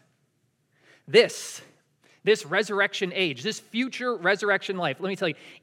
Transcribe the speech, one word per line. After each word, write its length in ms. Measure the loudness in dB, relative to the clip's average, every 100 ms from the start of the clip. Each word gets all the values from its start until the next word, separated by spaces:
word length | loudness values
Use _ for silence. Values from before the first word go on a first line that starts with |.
| _ _ _ _ _ _ _ _ _ _ 4
This, 520 | 6 6 2 -12 -16 -20 _ _ _ _ _
this 240 | 2 2 2
resurrection 680 | -2 0 0 0 0 -4
age, 280 | -2 -2 -2
this 180 | -6 -8
future 540 | -6 -4 -4 -4 -4
resurrection 640 | -2 0 0 2 0 0 -2
life, 220 | -2 -2
let 80 | -4
me 80 | -2
tell 120 | -2
you, 60 | -4 -12 -12